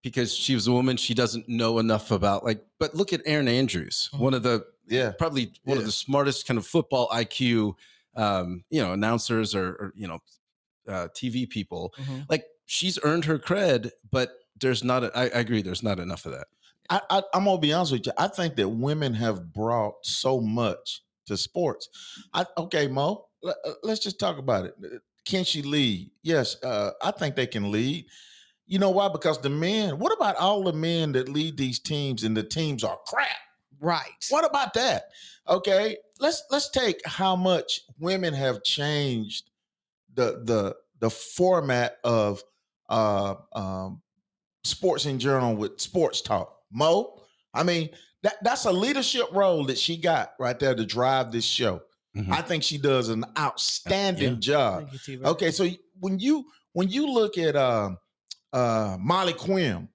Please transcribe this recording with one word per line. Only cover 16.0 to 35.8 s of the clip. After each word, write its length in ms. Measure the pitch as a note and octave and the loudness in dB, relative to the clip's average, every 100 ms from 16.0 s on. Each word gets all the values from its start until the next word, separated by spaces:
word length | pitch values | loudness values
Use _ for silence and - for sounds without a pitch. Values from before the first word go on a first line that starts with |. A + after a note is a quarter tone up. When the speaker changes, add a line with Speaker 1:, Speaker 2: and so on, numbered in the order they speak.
| F2 - D#2+ | -4 -8 -8
Speaker 1:
of 60 | |
that. 140 | C2 C#2+ _ _ _ - | -12 -14 _ _ _ -2
Speaker 3:
I, 100 | F#3 - | -2 2
I, 140 | F#3+ F#3+ | 0 2
I'm 140 | F#3 G3+ | 0 2
gonna 120 | F#3 | 2
be 140 | D3+ | 2
honest 200 | E3 E3+ | 2 2
with 120 | B2+ | 0
you. 80 | A#2+ - | -2 -2
I 100 | F#3+ | -2
think 280 | - E3+ C#3 | 0 -4 0
that 120 | G2 | 0
women 460 | A2+ C3+ D3+ C#3 | 0 -2 0 -2
have 360 | A2 A#2 G2 E2+ | 0 -2 -2 -8
brought 440 | G2+ A2 A#2 G#2+ - | -4 0 0 0 -4
so 380 | - - C3 C3 | -6 -2 0 2
much 580 | A2 A#2 A2+ - - - _ _ | 0 0 0 -2 -10 -12 _ _
to 140 | - G2 | -6 -6
sports. 500 | - F3+ E3 - - - - - - | -4 -2 -2 -4 -12 -18 -20 -20 -6
I, 100 | C#3+ F3+ - | -4 -2 -4
okay, 300 | E3+ E3 C#3+ | -2 0 0
Mo, 360 | C3+ D3 G#3 - _ | 0 0 -2 -10 _
le-, 120 | - - | -8 -6
uh, 80 | - - | -8 -6
let's 180 | A3 A3 | -6 -4
just 200 | G#3 - | -6 -4
talk 160 | F#3+ D3 | -4 -2
about 300 | C3 G#2 F2+ | 0 0 -2
it. 80 | - | -12
Uh, 140 | F#2+ A#2 _ _ | -16 -16 _ _
can 200 | - F#3+ | -4 -2
she 180 | F3+ D3+ | 0 -2
lead? 480 | C#3 D3 B2+ F#2+ G2 _ | 0 2 2 0 -8 _
Yes, 400 | D#3 D#3 A#2 - | 0 0 0 -4
uh, 280 | C3 G#2+ G2+ - | -4 -2 -2 -2
I 100 | - | -4
think 220 | - D3+ | -2 -4
they 120 | C3+ B2 | -2 -2
can 240 | A2 G2+ | -2 -2
lead. 340 | G#2+ B2+ D#3+ - - - - _ _ _ | 0 0 -4 -10 -20 -20 -20 _ _ _
You 120 | F#3+ | 0
know 120 | G3 | 2
why? 180 | F#3+ G3 | 4 0
Because 320 | D#3 D#3+ D3+ | 0 0 0
the 80 | C#3 | -2
men, 500 | D3 E3+ A3 G3+ C#3+ | 0 0 0 -2 0
what 140 | D4 | -2
about 240 | A4 A3 F3+ | 2 0 2
all 280 | F#3 G#3 | 2 2
the 100 | F#3+ | 0
men 380 | D3+ E3 E3+ D#3 | 0 0 0 2
that 180 | C3 B2+ | 0 0
lead 260 | D3 D#3+ C#3 | -2 -4 -2
these 220 | C3 A#2+ | -4 -4
teams 460 | - D3+ C#3 A#2+ | -4 -4 -2 -2
and 120 | A2 A2 | 0 -2
the 60 | |
teams 420 | G#2+ D#3+ D#3 C3 | -2 -2 -2 -2
are 140 | A2+ - - | -4 -6 -4
crap? 220 | A#3 C#4 - - _ _ C#3 | -2 -2 -4 -12 _ _ _
Speaker 2:
Right. 460 | D#3 E3 B2 - - | -2 -2 -4 -12 -2
Speaker 3:
What 160 | C#4+ | 2
about 300 | E4 C#4+ B3 | 2 0 0
that? 300 | A3 B3+ E3 - - - - D3+ | 0 0 0 -4 -20 -20 -12 0
Okay, 480 | F3+ F3+ F#3+ | 0 4 2